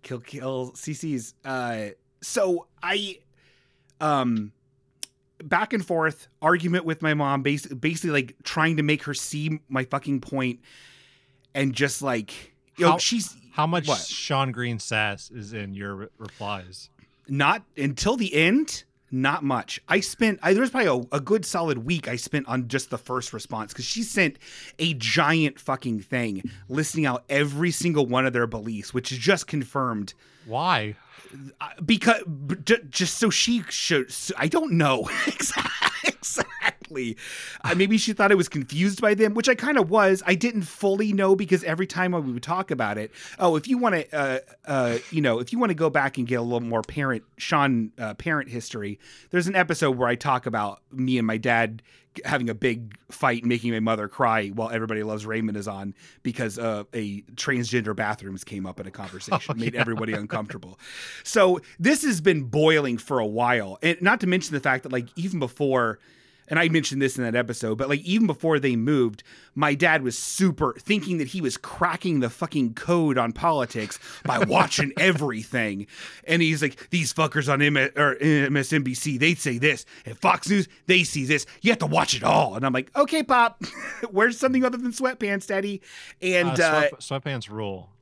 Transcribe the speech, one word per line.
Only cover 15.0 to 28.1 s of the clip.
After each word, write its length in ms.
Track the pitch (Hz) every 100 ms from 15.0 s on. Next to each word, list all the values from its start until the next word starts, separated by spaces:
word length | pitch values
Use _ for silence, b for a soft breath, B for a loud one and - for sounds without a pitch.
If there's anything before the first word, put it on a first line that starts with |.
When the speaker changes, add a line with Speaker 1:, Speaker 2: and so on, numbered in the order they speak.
| 107 101 -
Speaker 2:
is 220 | 123 104
in 200 | 110 101
your 220 | 98 101 98
re-, 120 | 104 _
replies? 720 | 107 - 104 101 90 92 - _ _ _ -
Speaker 1:
Not 340 | 139 143 190 _ -
until 400 | 139 - 185 247
the 160 | 196
end. 500 | 147 165 254 311 - - _ _ 131
Not 280 | 135 160
much. 360 | 143 127 - - -
I 120 | 190
spent, 400 | - - 220 202
I, 120 | -
there 80 | 196
was 100 | 254
probably 340 | 262 202 127 120
a, 60 | 143
a 20 |
good 260 | 135 214 170
solid 400 | 190 170 135 117
week 220 | 170 -
I 80 | 123
spent 320 | - 147 135
on 200 | 127 120
just 220 | 131 -
the 80 | 117
first 340 | - 127 120
response, 400 | 110 - 110 107
'cause 140 | - 120
she 160 | 226
sent 380 | 226 208 170 - B B B -
a 160 | 165 143
giant 640 | 113 160 147 165 147 -
fucking 400 | - 131 127 110
thing 420 | - 127 117 98 - B -
listing 380 | 131 151 160 147
out 180 | 123 -
every 400 | 139 147 143 175
single 380 | 156 175 151
one 180 | 127